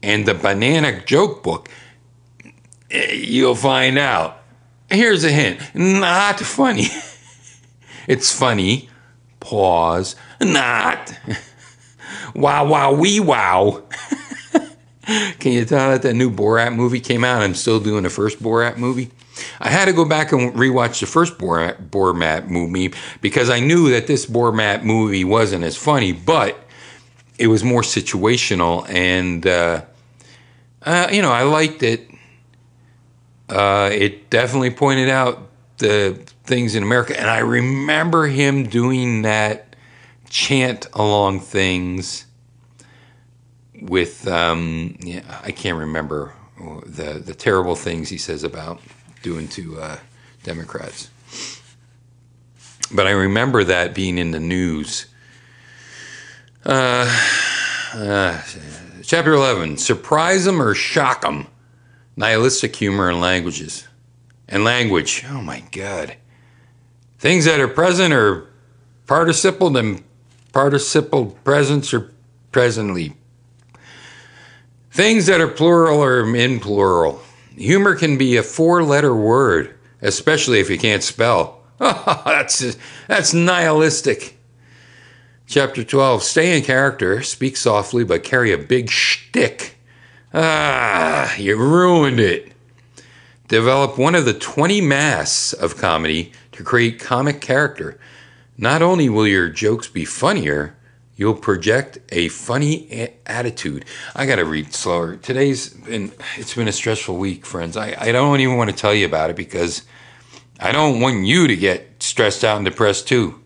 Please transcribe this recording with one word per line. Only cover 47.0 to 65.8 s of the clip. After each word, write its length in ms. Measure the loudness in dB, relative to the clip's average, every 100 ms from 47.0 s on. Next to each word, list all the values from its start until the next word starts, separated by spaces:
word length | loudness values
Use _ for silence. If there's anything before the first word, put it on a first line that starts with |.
| -12 -12 -14
the 80 |
terrible 420 | -6 0 0 0 -4
things 340 | -6 -8 -8
he 100 | -10
says 240 | -10 -8
about 360 | -8 -10 -14 -14 -18 -20 -20 -14
doing 240 | -10 -10 -10
to, 300 | -14 -14 -14
uh, 160 | -14 -16 -20 _ -20 _
Democrats. 640 | -14 -12 -12 -14 -14 -18 -20 _ _ -16 -16 -18 -20 _ _ _ _ _ _ _ _ _ -20 _ -6
But 140 | 0 2
I 40 |
remember 520 | 2 2 0 0 0
that 320 | 2 0 0 -4
being 220 | -4 -2
in 120 | -4
the 100 | -4
news. 680 | -4 -2 -2 -4 -6 -10 -12 _ -20 -20 _ -20 -20 -20 -20 -20 -20 -20 -20 -20 _ _ 0
Uh, 440 | 2 2 0 0 0 0 -2 -2 -4 -6 -6 -10
uh, 480 | -8 -2 0 0 -2 -12 -18 -18 -20 -20 -18
chapter 300 | -2 0 4
eleven, 440 | 4 4 0 -4 -6
surprise 680 | -2 -4 0 0 2 2 2
'em 140 | 0
or 140 | 0 -2
shock 480 | -2 0 0 0 -2
'em. 220 | -6 -10 _ _ _ _ _ _ -4
Nihilistic 600 | 0 2 2 0 -4 -2
humor 340 | -2 0 0
and 100 | 0
languages. 680 | 0 0 -2 -8 -12 -14 -18 _ _ _ _ _ -8
And 160 | -2
language. 600 | 0 0 2 0 -2 -6 -8
Oh 120 | -12
my 220 | -12 -14 -14
God. 460 | -12